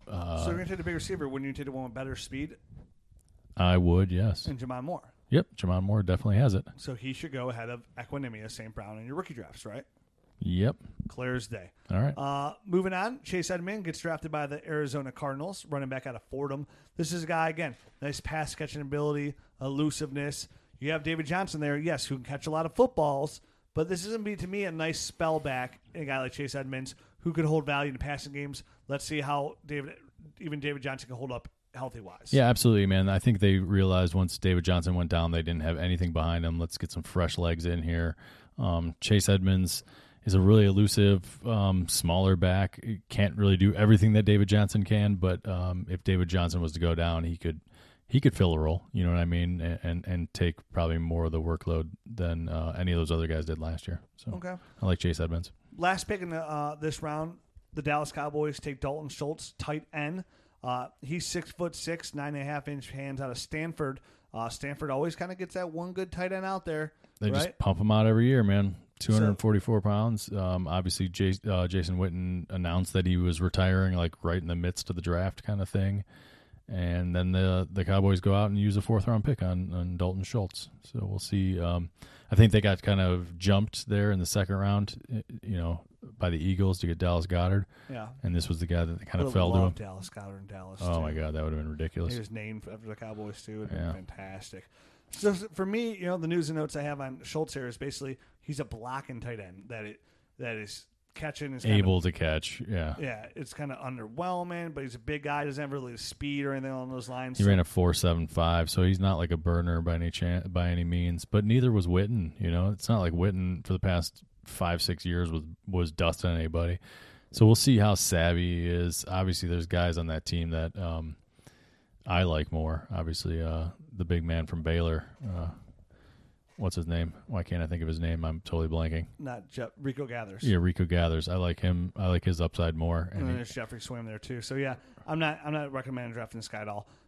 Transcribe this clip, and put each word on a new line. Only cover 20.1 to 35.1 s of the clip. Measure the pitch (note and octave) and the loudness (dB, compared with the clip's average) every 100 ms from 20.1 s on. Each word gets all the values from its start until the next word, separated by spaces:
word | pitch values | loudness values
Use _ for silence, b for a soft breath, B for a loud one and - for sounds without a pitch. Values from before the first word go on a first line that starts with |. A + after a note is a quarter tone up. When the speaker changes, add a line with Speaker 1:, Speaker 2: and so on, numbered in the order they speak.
| C#3 C#3+ - - b b - | -6 -6 -8 -14 b b -8
Speaker 2:
You | C#3 | -4
have | D#3+ | -2
David | D3+ D#3+ D3+ | -2 -4 -2
Johnson | F3+ F#3+ D#3+ | -2 -2 -4
there, | D3 C#3+ | -2 0
yes, | D#3+ C#3+ - | -2 -4 -4
who | C3+ | -6
can | A#2+ | -6
catch | C#3 - | -8 -4
a | |
lot | D#3 E3 | -4 -2
of | - | 4
footballs, | B3+ - D3+ C#3 D3+ - b b b | 4 4 2 2 -4 -8 b b b
but | - D#3+ | -4 -2
this | F3+ G3 | -2 -4
isn't | A3+ | -6
be | G#3 G#3 | -6 -6
to | F3+ | -6
me | G3+ F#3+ | -4 -4
a | |
nice | D#3+ D#3+ D3+ | -2 -4 -4
spell | - - E3 D#3 | -8 -2 0 0
back | C#3+ B2+ B2+ - _ E3 | -2 -4 -6 -10 _ -10
in | |
a | C#3+ | -6
guy | C3+ | -4
like | B2+ | -4
Chase | - C#3+ C#3 | -6 -8 -6
Edmonds | C3 C3 C3 - b b | -8 -8 -10 -14 b b
who | E3+ | -4
could | E3 D#3 | 0 2
hold | D#3 C#3+ | 2 0
value | C#3+ C#3+ | -2 -2
in | B2+ | -4
passing | C#3 C#3+ D3 | -6 -8 -10
games. | C#3 C#3+ C#3 - b - | -10 -10 -10 -16 b -8
Let's | C#3 - | -8 -4
see | D3+ | -4
how | C#3 D3 C#3+ - D3 | -2 -2 -4 -10 -10
David, | D3 C#3 - - _ D#3 _ | -8 -8 -16 -20 _ -20 _
even | E3+ D3 | -8 -6
David | C#3+ C#3+ | -6 -4
Johnson | C#3 C3+ A#2 | -6 -8 -10
can | B2 | -12
hold | C3 | -8
up | A#2+ - _ _ | -8 -10 _ _
health-wise. | B2 C3 A#2 F#2+ - - | -12 -10 -10 -18 -18 4
Speaker 1:
Yeah, | C3+ A#2+ | 6 6
absolutely, | A#2+ B2 G#2+ G2 | 6 6 6 6
man. | F#2+ F#2+ | 6 4
I | G2+ | 4
think | B2+ G2+ | 4 6
they | G2+ F#2+ | 6 6
realized | F2+ G2 F#2+ F#2 F2+ | 4 4 6 4 4
once | F2+ F2+ - | 2 0 2
David | F#2 F2+ E2+ | 2 4 4
Johnson | F2+ E2 | 2 2
went | F2+ | 2
down, | F2 | 2